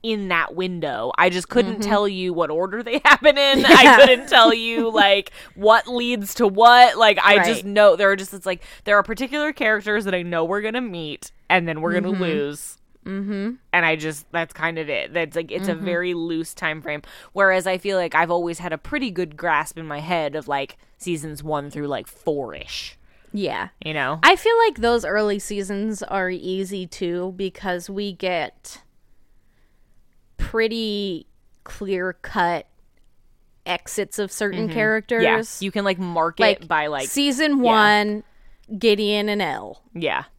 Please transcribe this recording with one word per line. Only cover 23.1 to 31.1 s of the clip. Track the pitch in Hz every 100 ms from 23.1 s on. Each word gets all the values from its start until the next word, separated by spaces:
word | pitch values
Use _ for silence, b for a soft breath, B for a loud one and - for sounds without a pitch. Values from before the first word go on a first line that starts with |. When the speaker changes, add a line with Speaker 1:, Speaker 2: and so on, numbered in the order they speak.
| _ _
Speaker 2:
Yeah. | 208 185 - - _
Speaker 1:
You | 156
know? | 156 135 156
Speaker 2:
I | 294 370
feel | 440 466 453
like | 254
those | 233 240 156
early | 208 208 202
seasons | - 202 190 202 220 202
are | - 196 185
easy | 180 185 190 190 196 180
too, | - 175 175 185
because | 185 190 - 202 180 170
we | 196 208
get | 180 185 175 147 _ - - _ _ _ _ _ _ _ _ _ _ _ _ _ _ _ -
pretty | - 226 226 226 220 208 202